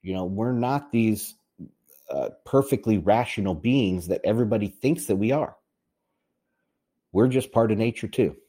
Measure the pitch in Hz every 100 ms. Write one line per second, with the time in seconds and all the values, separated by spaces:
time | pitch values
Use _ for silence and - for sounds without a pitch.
0 | 92 92 92 98 117 123 123 143 143 117
1 | 110 107 - - _ _ 76 _ _ _
2 | - 69 - - - 135 139 131 - 104
3 | 85 110 123 - 98 82 110 135 101 92
4 | 85 90 - 113 117 113 101 - 131 160
5 | - 98 110 143 - - _ _ _ _
6 | _ _ _ _ _ _ _ _ _ _
7 | _ 92 127 131 - 117 113 107 113 120
8 | 110 - 95 -